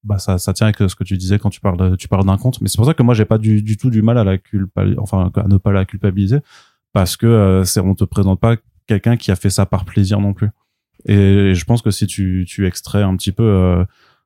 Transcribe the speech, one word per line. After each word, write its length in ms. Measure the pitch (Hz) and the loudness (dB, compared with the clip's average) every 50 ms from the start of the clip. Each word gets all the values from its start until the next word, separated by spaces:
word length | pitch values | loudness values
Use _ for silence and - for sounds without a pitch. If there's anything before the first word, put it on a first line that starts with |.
| - | -4
bah 140 | 104 101 95 | -4 -6 -4
ça, 180 | - - 95 | -2 -2 -4
ça 160 | 92 - - 92 | -2 -2 -4 -2
tient 140 | - 113 | 0 0
avec 100 | 107 104 | 0 0
ce 180 | - 104 95 - | 0 -2 -4 -2
que 80 | _ 92 | _ -8
tu 140 | - 95 | -6 -6
disais 200 | 92 92 92 101 | -6 -2 -2 -2
quand 120 | 104 - 104 | 0 0 -4
tu 100 | - - | -6 -2
parles, 380 | - 101 90 87 95 92 92 | -4 -4 -2 0 0 0 0
tu 100 | 95 - | -2 -2
parles 180 | - - 95 98 | -2 -2 0 2
d'un 120 | 95 98 | 0 0
conte. 240 | 95 - 123 131 - | 0 0 -4 -4 -2
Mais 80 | 104 101 | -6 -4
c'est 80 | - | 0
pour 80 | - 113 | 0 2
ça 80 | 143 165 | 2 2
que 100 | - 123 | 2 2
moi 100 | 120 123 | 2 4
j'ai 120 | 107 107 | 2 2
pas 120 | - 110 | 2 0
du, 240 | 110 110 107 107 107 | 0 2 2 0 0
du 140 | 104 107 107 | 0 -2 -6
tout 140 | 104 - 131 | -2 -2 0
du 120 | 117 110 | 0 2
mal 160 | 104 110 120 | 2 2 2
à 60 | 123 110 | 2 2
la 140 | 98 95 | 0 0
culpa-, 480 | 95 _ _ - 98 98 95 _ 101 98 98 - | -2 _ _ -6 -6 -6 -4 _ -2 0 0 0
enfin 360 | - - - - 95 90 90 - | -2 -4 -4 -2 -2 -2 0 -2
à 140 | 98 95 98 | -2 0 2
ne 80 | 98 | 2
pas 160 | 95 _ 104 98 | 2 _ 2 0
la 100 | 98 95 | 0 -2
culpabiliser, 560 | - - 95 - 101 92 98 98 95 120 147 - _ - - _ _ _ _ _ _ _ | -2 -6 -4 -4 -2 -2 0 -2 0 0 -2 -2 _ -20 -20 _ _ _ _ _ _ _
parce 240 | 104 92 87 - | 0 0 0 -2
que, 100 | - - | 0 2
euh, 380 | 117 117 110 101 95 95 95 92 | 4 4 4 4 4 4 2 0
c'est, 160 | 90 - 107 | 0 0 0
on 120 | 92 95 95 | 0 0 0
te 120 | - 98 | 0 -2
présente 340 | - - 104 98 95 95 - | -2 0 0 0 0 0 0
pas 160 | - 113 113 - _ _ _ _ _ | 0 0 0 -2 _ _ _ _ _
quelqu'un 300 | - 110 98 - 113 120 | -2 -2 0 2 0 0
qui 140 | 117 - - | 0 0 -4
a 40 | 95 | -4
fait 140 | - - 101 | -2 -2 -2
ça 160 | - - 98 | 0 0 -2
par 180 | - - 92 95 | 0 -2 -6 -6
plaisir 380 | - - 104 101 95 104 101 | -4 -2 0 0 0 0 0
non 120 | 101 101 101 | 0 -2 -2
plus. 160 | - 104 107 - _ _ _ _ _ _ _ _ _ _ | -2 -4 -6 -6 _ _ _ _ _ _ _ _ _ _
Et, 100 | - 101 | 0 2
et 400 | 101 98 98 98 101 98 98 92 | 4 4 4 4 4 4 2 0
je 100 | 87 - | 0 0
pense 160 | - 120 120 | -2 -2 0
que 100 | - 110 | 0 -2
si 160 | 98 - 107 | -2 -2 -4
tu, 380 | 98 - - 98 95 92 92 92 | -6 -4 -4 -4 -4 -2 -4 -6
tu 180 | - - - 98 | -6 -4 -4 -4
extrais 380 | 92 87 - - - - 101 104 | -4 -4 -6 -14 -4 -2 -2 0
un 140 | 95 92 | 0 -2
petit 160 | 92 - - 95 | -2 -4 -6 -2
peu, 100 | - 113 | 0 2
euh, 400 | 110 101 92 92 90 90 90 90 - _ _ _ _ _ _ _ | 2 4 4 2 2 2 0 0 -2 _ _ _ _ _ _ _